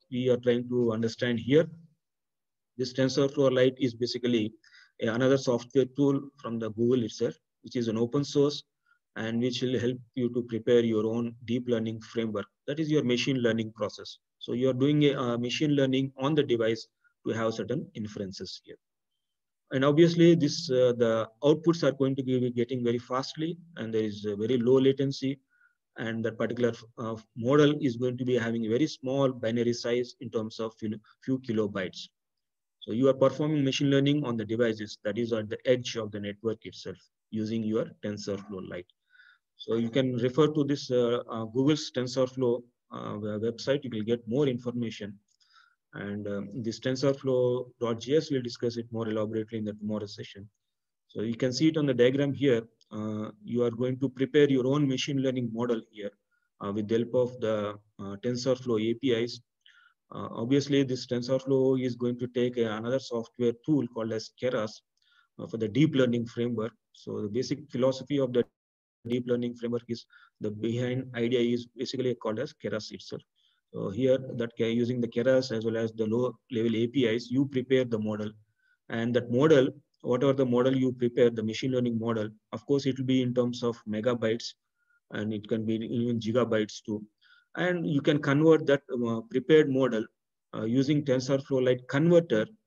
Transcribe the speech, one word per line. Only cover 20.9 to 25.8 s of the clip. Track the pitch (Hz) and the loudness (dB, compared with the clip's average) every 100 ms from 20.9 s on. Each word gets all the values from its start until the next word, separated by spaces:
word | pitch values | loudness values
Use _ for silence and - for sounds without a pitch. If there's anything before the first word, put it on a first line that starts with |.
| 117 | 4
the | 117 113 110 - | 2 2 -2 0
outputs | 143 156 170 165 | 2 4 2 2
are | 143 | 2
going | 135 135 135 | 2 0 0
to | |
be | 127 127 123 | 0 0 0
getting | 120 117 131 | 0 -2 -2
very | 120 120 | -2 -2
fastly, | 123 127 139 151 165 170 - - | -2 -6 -6 -6 -6 -8 -14 -10
and | 113 | -4
there | 113 | -2
is | 110 101 104 | -2 -4 -6
a | 101 | -4
very | 110 127 | 0 2
low | 117 131 | 4 6
latency. | 135 135 139 135 135 139 _ _ _ _ | 6 4 0 -2 -6 -6 _ _ _ _